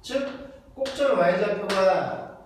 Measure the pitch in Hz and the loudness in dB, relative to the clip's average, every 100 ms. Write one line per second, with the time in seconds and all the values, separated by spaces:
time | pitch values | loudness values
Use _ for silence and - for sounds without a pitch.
0 | - 262 269 - - - - - 269 - | -4 -4 -4 -10 -16 -20 -20 -8 -6 0
1 | 277 226 175 185 208 196 202 190 190 180 | 2 4 4 4 0 -2 -2 2 4 4
2 | - - - - | 0 -8 -12 -16